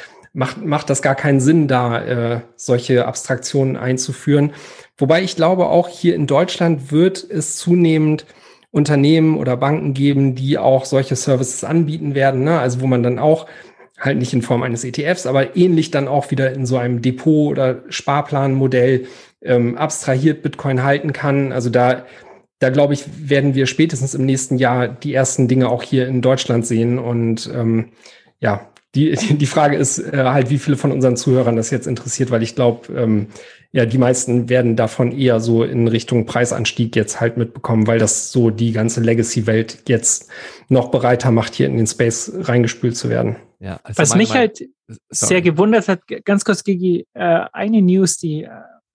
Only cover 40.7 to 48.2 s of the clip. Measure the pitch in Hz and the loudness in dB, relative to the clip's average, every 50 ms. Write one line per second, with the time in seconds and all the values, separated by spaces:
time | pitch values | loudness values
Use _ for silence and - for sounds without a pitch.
40.7 | 131 131 123 127 - 131 123 120 123 120 - 131 113 113 110 - - - 135 135 | 2 2 2 2 0 0 2 2 2 2 2 2 2 2 0 -2 -2 -2 -2 0
41.7 | 135 117 113 110 - - 123 117 113 - - - - 185 175 - 117 123 120 117 | 0 0 -2 -2 0 0 0 0 0 -4 -8 -10 -10 -8 -4 0 2 2 2 0
42.7 | - - - 120 117 - - 120 113 117 120 113 117 - - _ _ - 95 98 | -2 -2 -4 -4 -4 -2 -4 -4 -2 -2 -2 -2 -4 -6 -12 _ _ -16 -14 -14
43.7 | 87 - - - 107 - 160 139 - 180 220 214 220 262 240 220 220 - - - | -14 -14 -14 -8 -2 0 2 4 4 4 4 4 2 2 2 0 -2 -6 -18 -20
44.7 | _ _ _ - 113 - _ _ - - - - 185 185 170 180 156 156 196 214 | _ _ _ -20 -20 -20 _ _ -6 -4 0 0 2 2 2 2 2 2 4 4
45.7 | 220 226 - - 190 180 _ - - - - - 202 202 - - 202 175 - - | 4 2 2 0 -2 -4 _ -12 -14 -8 -2 0 0 0 2 0 -2 -2 0 -4
46.7 | 196 175 180 185 175 175 - _ - - 180 175 165 175 185 - - - 202 208 | -2 0 0 0 0 -2 -4 _ -10 -6 -2 0 0 0 -2 -4 -8 -6 -4 0
47.7 | 226 214 190 180 185 190 190 170 - - | 2 2 4 4 4 2 2 0 -2 -4